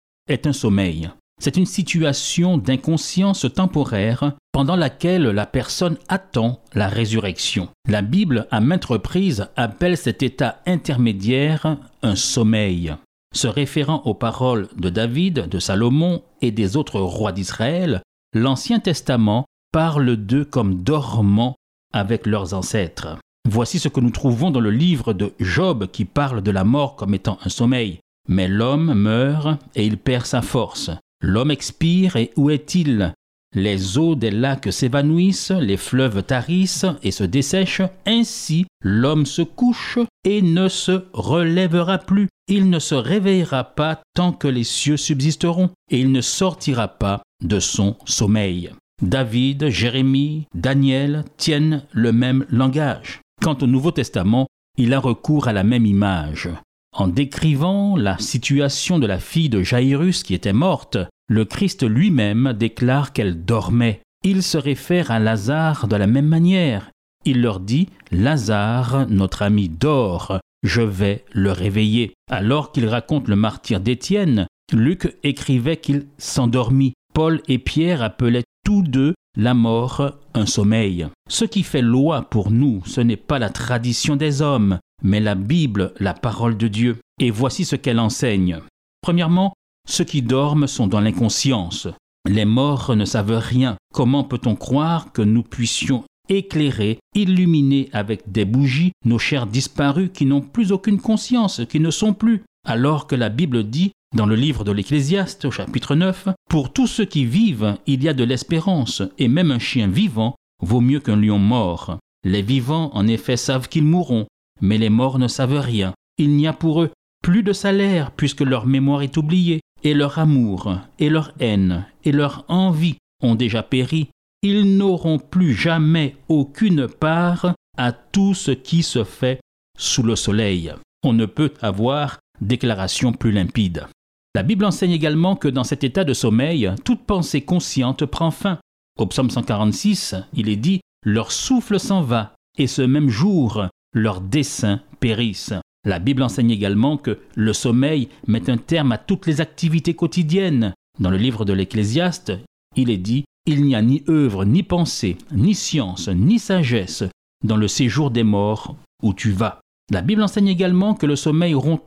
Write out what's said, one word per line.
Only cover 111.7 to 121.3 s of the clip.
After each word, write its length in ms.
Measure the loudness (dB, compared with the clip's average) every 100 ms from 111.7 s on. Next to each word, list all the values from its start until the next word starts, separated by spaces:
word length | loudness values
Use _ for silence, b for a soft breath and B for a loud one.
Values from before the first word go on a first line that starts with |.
| -4 -8 -12 _ _
Les 180 | -2 -2
vivants, 500 | 2 0 0 -2 -2
en 140 | 0 0
effet, 280 | 0 -2 -4
savent 320 | -2 -4 -2
qu'ils 140 | 0
mourront, 440 | 2 2 0 -2 -4 _ _ _
mais 180 | 0 2
les 100 | 4
morts 300 | 2 2 0
ne 80 | -2
savent 320 | 0 0 0
rien. 360 | -2 -2 -2 -6 _ -2
Il 200 | 2 4
n'y 100 | 2
a 60 |
pour 280 | 0 0 0
eux 120 | 0 -4 _ _
plus 200 | 2 2
de 100 | 2
salaire, 600 | 0 0 2 2 0 -2
puisque 280 | -2 -4 0
leur 240 | 0 0 2
mémoire 360 | 2 2 0
est 140 | -2 -2
oubliée, 440 | 0 2 2 0 -4 _
et 120 | 0
leur 260 | 2 0 2
amour, 580 | 2 4 2 -2 -4 -6 -8 _
et 100 | 0
leur 220 | 0 -2